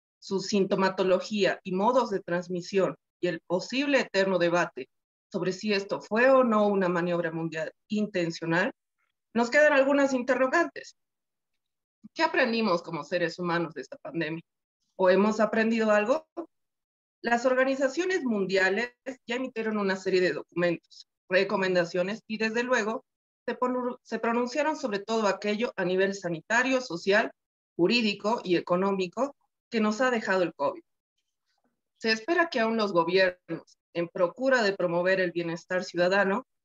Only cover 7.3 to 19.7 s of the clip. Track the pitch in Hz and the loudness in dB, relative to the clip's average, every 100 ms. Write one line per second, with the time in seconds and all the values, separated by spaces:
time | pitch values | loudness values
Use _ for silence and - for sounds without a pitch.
7.3 | 165 165 160 156 - - 214 208 180 165 | -4 -6 -6 -8 -10 -6 -4 -2 -2 -2
8.3 | 165 165 170 214 - _ _ _ _ _ | -4 -2 0 0 -4 _ _ _ _ _
9.3 | 226 233 294 302 277 269 285 269 262 240 | -2 0 4 4 6 4 4 2 0 0
10.3 | 247 262 330 330 - - - _ _ _ | 0 2 2 0 -4 -18 -20 _ _ _
11.3 | _ _ _ _ _ _ _ - - 330 | _ _ _ _ _ _ _ -12 -2 0
12.3 | 349 247 233 220 175 - 160 - 180 165 | 2 2 2 0 0 -2 -8 -4 -2 -2
13.3 | 165 175 170 160 143 131 - - 156 151 | -4 -2 -2 -2 -8 -14 -14 -10 -6 -6
14.3 | 165 - _ _ _ _ - 185 190 214 | -6 -12 _ _ _ _ 0 4 6 4
15.3 | 214 214 220 220 226 214 208 208 311 - | 2 0 2 2 2 2 2 2 0 -4
16.3 | - 330 _ _ _ _ _ _ _ 226 | -14 -14 _ _ _ _ _ _ _ -2
17.3 | 233 254 254 262 262 269 311 370 370 262 | 0 2 2 2 0 -2 -2 -2 -2 -2
18.3 | 208 185 190 185 202 240 - - 262 - | -2 0 2 2 0 -4 -10 -16 -14 -8
19.3 | 190 262 226 220 | -6 -6 -6 -4